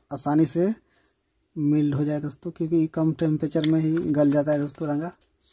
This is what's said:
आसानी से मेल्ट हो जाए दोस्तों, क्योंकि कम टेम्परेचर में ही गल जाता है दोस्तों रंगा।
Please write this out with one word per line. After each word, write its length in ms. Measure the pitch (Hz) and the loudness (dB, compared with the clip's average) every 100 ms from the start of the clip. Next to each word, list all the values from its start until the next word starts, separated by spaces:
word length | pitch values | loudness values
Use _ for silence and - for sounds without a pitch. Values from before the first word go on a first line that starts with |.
| _ | _
आसानी 340 | 139 147 151 160 | -8 0 2 2
से 280 | 165 185 226 _ _ _ _ _ _ _ 160 | 2 -2 -2 _ _ _ _ _ _ _ -4
मेल्ट 380 | 147 151 147 | 0 2 0
हो 100 | 143 | 0
जाए 160 | 147 147 | -2 -4
दोस्तों, 300 | 147 - 175 | -6 -10 -14
क्योंकि 360 | - 160 165 160 | -6 0 0 0
कम 240 | - 160 | 0 0
टेम्परेचर 540 | 156 160 156 156 160 156 | 0 0 0 0 0 2
में 100 | 160 | 2
ही 160 | 156 165 165 | 2 0 0
गल 200 | 147 147 | 2 4
जाता 200 | 147 143 | 4 2
है 60 | 147 | 0
दोस्तों 300 | 143 123 156 | -2 -6 -4
रंगा। 240 | 147 170 - _ _ _ | -4 -6 -12 _ _ _